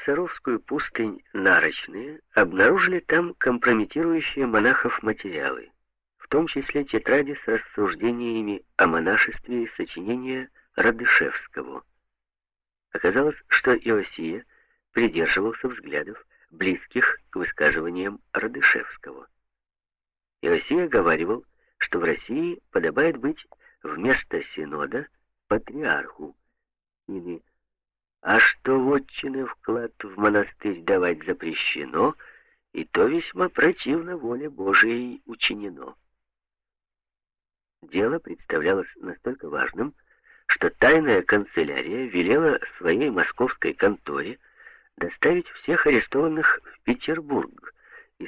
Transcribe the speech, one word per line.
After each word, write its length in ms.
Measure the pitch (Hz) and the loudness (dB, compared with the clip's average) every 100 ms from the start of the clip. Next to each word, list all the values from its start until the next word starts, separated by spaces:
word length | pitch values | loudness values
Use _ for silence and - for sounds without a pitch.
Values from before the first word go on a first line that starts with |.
| - | -2
Саровскую 540 | 147 175 - - 113 | -2 -2 -6 -2 -4
пустынь 640 | - 147 - - 110 - - | -2 -6 -4 -4 -4 -6 -8
нарочные 880 | 101 95 85 80 - - 92 135 156 _ | 0 4 6 4 -2 -10 -12 -12 -14 _
обнаружили 680 | 110 92 92 110 190 - 180 | 2 2 6 6 6 2 0
там 340 | - 160 175 - | 2 2 0 -2
компрометирующие 1080 | 131 123 123 110 101 147 165 165 - 139 127 | -2 2 4 4 2 0 0 0 -2 -2 2
монахов 540 | 107 113 - 123 - | 4 4 4 0 -2
материалы, 720 | 107 107 98 78 67 64 - _ _ _ _ _ | -4 -4 -6 -6 -4 -6 -12 _ _ _ _ _
в 100 | - | -2
том 200 | 143 165 | 0 0
числе 360 | 143 127 147 | -4 -4 -4
тетради 520 | 139 110 - 135 139 139 | -2 -2 2 2 2 -4
с 40 | - | -2
рассуждениями 1160 | 113 - - 98 - 117 120 120 113 104 98 - - | -4 -2 -2 -2 0 -2 -2 -4 -4 -4 -6 -4 2
о 100 | 87 | 2
монашестве 800 | 82 82 110 - - - 120 | 2 2 2 0 -4 -6 -4
и 80 | 113 - | -4 -6
сочинения 720 | 85 85 98 123 127 131 131 _ _ - | -10 -8 -6 -6 -6 -8 -10 _ _ 0
Радышевского. 1080 | 110 113 120 - 71 - - 69 65 65 - _ _ _ _ _ _ _ _ _ _ | 0 2 2 2 0 -4 -10 -12 -10 -14 -18 _ _ _ _ _ _ _ _ _ _
Оказалось, 460 | - 87 117 147 - - | 0 2 4 2 -2 0
что 280 | - 131 113 | 2 4 2
Иосия 680 | 117 107 - - 80 101 - _ _ _ _ | 2 0 0 -6 -8 -8 -12 _ _ _ _
придерживался 800 | 120 117 82 80 92 107 113 127 | 0 2 2 0 2 0 -2 -6
взглядов, 520 | 120 76 73 85 110 - _ _ | -8 -8 -8 -8 -12 -20 _ _
близких 680 | 82 95 82 - 123 - - _ | -4 -2 -2 -4 0 2 0 _
к 60 | 92 | -8
высказываниям 840 | 85 - 76 82 82 90 98 104 _ | -6 0 2 2 -2 -4 -6 -8 _
Радышевского. 960 | - 110 135 - - - - - 65 - _ _ _ _ _ _ _ _ _ _ _ | -6 -4 0 2 2 -2 -14 -18 -18 -20 _ _ _ _ _ _ _ _ _ _ _
Иосия 460 | 82 82 - 165 170 | 0 0 0 0 2
говаривал, 560 | 120 85 80 87 120 - _ _ - | 2 2 2 0 -4 -8 _ _ -8
что 220 | - 87 | -4 -2
в 40 | |
России 560 | 82 - - 135 175 170 _ | -2 -2 -4 -4 -4 -6 _
подобает 460 | 92 82 101 165 139 | -2 0 2 0 0
быть 220 | 135 - - _ _ _ | -4 -4 -12 _ _ _
вместо 600 | 76 78 117 127 - 80 69 - | -12 -4 0 0 -2 -6 -6 -10
синода 520 | 76 76 71 123 147 _ _ _ - | -8 -6 -6 -6 -8 _ _ _ -4
патриарху, 880 | 107 - 139 135 73 - - 76 - _ _ _ _ _ _ - | -4 -4 -6 -4 -4 -6 -14 -16 -18 _ _ _ _ _ _ -12
или 340 | 95 87 82 - _ _ _ _ _ _ _ | -10 -10 -12 -16 _ _ _ _ _ _ _
«А 180 | - 110 | 0 4
что 400 | - - 127 135 | 4 2 0 2
вотчины 680 | 131 143 139 - 139 135 127 | 4 2 -2 -8 -6 -6 -8
вклад 460 | - - 117 113 - | -8 -4 -4 -4 -10
в 140 | 104 95 | -12 0
монастырь 640 | 104 104 101 - 107 87 | 4 4 2 -4 -6 -4
давать 420 | 82 95 90 82 92 | 2 2 2 0 -4
запрещено, 880 | 90 82 76 - 71 67 78 131 - - - _ _ _ | -6 -6 -4 -4 -4 -4 2 2 0 -12 -20 _ _ _
и 100 | - - | -10 -4
то 200 | 175 123 | 2 2
весьма 440 | 165 - 175 180 | 2 -2 -2 -2
противно 680 | - 156 175 123 165 170 175 | 2 2 2 -2 -2 -4 -8
воле 320 | 117 123 151 | -6 -6 -8
Божией 720 | 135 98 98 110 120 123 - - | -4 2 4 4 0 -6 -10 -16
учинено». 720 | 113 - 104 101 80 - - _ _ _ _ _ _ _ _ _ _ _ _ _ _ _ _ _ _ | -6 -6 -4 -10 -12 -16 -18 _ _ _ _ _ _ _ _ _ _ _ _ _ _ _ _ _ _
Дело 380 | - 95 113 160 | -6 0 0 0
представлялось 720 | - 85 - 78 82 98 87 - | -6 -12 -4 0 2 0 -2 -10
настолько 500 | 92 85 120 127 - | -14 -10 -8 -8 -8
важным, 480 | 71 - 92 139 - _ _ _ _ - | -4 -4 -4 -6 -8 _ _ _ _ -4
что 220 | - 85 | 0 0
тайная 520 | - 123 160 147 95 | 4 6 6 6 2
канцелярия 840 | 87 104 101 85 73 69 67 113 127 | 4 0 0 -2 -2 -2 -4 -6 -2
велела 520 | 90 87 143 160 127 - - | 0 2 4 4 2 -4 -4
своей 320 | 87 98 147 | 0 2 2
московской 640 | 95 82 - 123 - 80 | 0 0 0 -2 -2 -4
конторе 640 | - 101 101 - 71 82 131 _ _ - - _ - | 2 2 2 -4 -6 -6 -10 _ _ -20 -20 _ -8
доставить 500 | - - 143 175 - | -8 0 2 2 -2
всех 400 | - - 170 151 | -6 -2 2 4
арестованных 720 | 123 - 135 160 156 151 - | 4 4 0 0 2 2 2
в 180 | - - | -4 -6
Петербург 920 | - 123 - 160 147 120 65 - - - _ - - | -4 -2 -2 -4 -2 -4 -4 -10 -20 -20 _ -20 -20
и 100 | - | -16